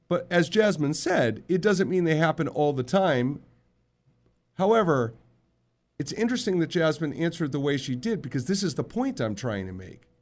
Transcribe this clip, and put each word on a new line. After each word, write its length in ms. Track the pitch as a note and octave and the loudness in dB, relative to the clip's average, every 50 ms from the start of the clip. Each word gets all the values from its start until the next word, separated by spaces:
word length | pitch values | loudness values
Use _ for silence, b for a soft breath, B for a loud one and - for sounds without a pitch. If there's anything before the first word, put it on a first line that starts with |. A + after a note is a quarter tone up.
| _ - | _ -4
But 180 | F3 F3 F3 - | -2 -2 -2 0
as 180 | F3+ F3 D#3+ E3 | 2 2 2 2
Jasmine 460 | - G#3+ G#3+ G#3 F3+ D#3 D3 C#3 D#3 | 4 4 4 4 4 2 0 0 0
said, 480 | - - A#3 - - C3 A2+ G#2+ - - - | -2 0 0 2 2 2 2 0 -2 -4 -2
it 120 | F3+ F3+ | 0 2
doesn't 300 | D#3 G#3+ G3+ F3+ F#3+ - | 2 2 2 2 2 0
mean 140 | F#3 F#3 E3+ | 0 0 2
they 120 | D#3+ D#3+ | 2 2
happen 320 | D3+ E3 D#3 D#3 E3 D#3 C3+ | 4 2 2 2 0 -2 -4
all 240 | - C#3+ D3 D3 C#3 | 0 0 0 0 0
the 100 | C3 B2+ | 0 -2
time. 580 | - - G3 F#3+ F3+ C#3 B2 B2 B2+ D3 - - _ _ _ _ _ _ _ _ _ _ _ _ _ _ _ _ _ _ _ _ _ _ | 0 2 2 4 4 2 2 0 0 -2 -6 -12 _ _ _ _ _ _ _ _ _ _ _ _ _ _ _ _ _ _ _ _ _ _
However, 600 | - F#3+ G3+ A3+ A3+ G#3 E3+ D3 C3 A#2 A2+ A#2 - _ _ _ _ _ _ _ _ _ _ _ _ _ _ _ - | -2 2 4 4 4 4 4 4 2 2 -2 -4 -10 _ _ _ _ _ _ _ _ _ _ _ _ _ _ _ -10
it's 140 | C#3+ - E3+ | -8 -8 -4
interesting 460 | - A3+ A#3+ B3+ F#3+ - G#3+ F#3 F3 | -2 0 0 0 0 -2 0 0 0
that 80 | D#3+ - | 0 0
Jasmine 440 | - F3 D#3+ D#3+ D#3 D#3 E3 D3 B2 | 0 0 2 2 0 0 -2 -4 -4
answered 400 | B2+ E3 E3+ E3 - E3 C#3+ C#3 | -2 -2 -2 -2 -2 -4 -4 -2
the 80 | C#3+ | -2
way 160 | C#3 D3 C#3+ | 0 0 -2
she 180 | C3 - C#3 B2+ | -2 -2 -4 -6
did, 280 | B2 - A3+ A3 D#3+ - | -4 -2 -4 -4 -4 -4
because 240 | B2+ - C#3 A#2+ | -6 -6 -4 -2
this 160 | - G3 F#3+ G3+ | -2 -2 -2 -2
is 120 | E3 C3+ | -2 -2
the 100 | - C3 | -4 -6
point 360 | - - A3 C4 C4+ - - | -6 -4 -4 -4 -4 -2 -4
I'm 140 | A#2+ G#2+ G#2 | -4 -4 -4
trying 320 | G2 B2+ A#2+ G#2 G2 F#2+ | -4 -6 -4 -4 -4 -6
to 60 | F#2 F#2 | -8 -10
make. 300 | F#2 F#2 F#2 F#2+ - _ _ _ _ | -12 -14 -16 -18 -20 _ _ _ _